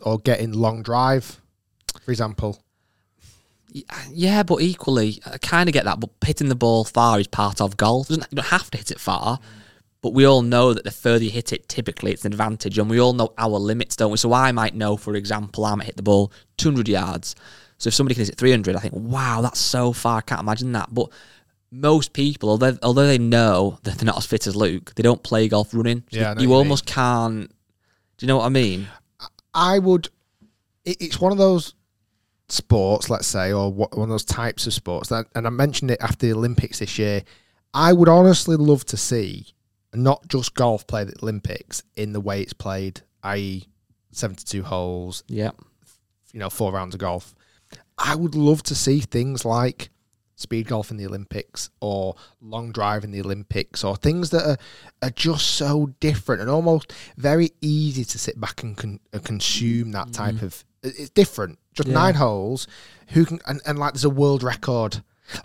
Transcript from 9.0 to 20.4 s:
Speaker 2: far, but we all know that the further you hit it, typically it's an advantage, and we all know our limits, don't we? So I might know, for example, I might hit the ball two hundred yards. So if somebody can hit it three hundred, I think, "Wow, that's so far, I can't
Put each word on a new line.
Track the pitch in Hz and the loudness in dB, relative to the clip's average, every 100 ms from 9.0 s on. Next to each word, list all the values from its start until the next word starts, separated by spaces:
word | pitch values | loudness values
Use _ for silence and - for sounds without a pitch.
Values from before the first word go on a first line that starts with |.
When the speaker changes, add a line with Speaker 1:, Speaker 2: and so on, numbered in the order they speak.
Speaker 2:
far, | - 95 107 131 - - - _ _ _ | -4 -2 -2 -4 -8 -20 -20 _ _ _
but | 127 | -2
we | 131 | 4
all | 139 135 | 6 6
know | 120 120 123 | 4 4 4
that | 113 | 2
the | 101 | -4
further | - 120 117 | -4 2 2
you | 113 | 2
hit | 117 - | -4 -6
it, | - - | -8 -8
typically | - 113 - 98 | -8 -8 -6 -6
it's | 92 | -4
an | 104 | -4
advantage, | 104 107 107 104 101 | -4 -4 -4 -4 -2
and | 104 | 0
we | 117 | 4
all | 123 | 4
know | 123 113 - | 2 -2 -2
our | 113 104 | -2 -2
limits, | 101 113 113 - | -2 -4 -4 -2
don't | 110 | 0
we? | 104 | 2
So | 120 | 2
I | 123 131 | 4 2
might | 120 110 | 2 -2
know, | 107 107 104 | -2 -2 -2
for | - | -4
example, | 104 101 107 104 - | -6 -4 -6 -6 -4
I | 107 | -2
might | 104 101 | -2 -6
hit | - | -2
the | |
ball | 101 101 98 - _ - | 4 4 4 -4 _ -2
two | 160 | 0
hundred | 135 104 | 2 2
yards. | 98 90 87 - - - - _ - | 0 -2 -6 -10 -14 -18 -20 _ -8
So | - | 0
if | |
somebody | - 135 | 2 2
can | 120 | 0
hit | 104 | -2
it | - | 2
three | 127 | 4
hundred, | 123 92 95 | 4 2 -2
I | |
think, | 107 | -4
"Wow, | - 113 131 127 113 | -8 -6 -2 -2 0
that's | 123 - | -2 -2
so | - 127 123 | -2 0 0
far, | 120 120 113 | 0 -2 -2
I | |
can't | - - | -2 -4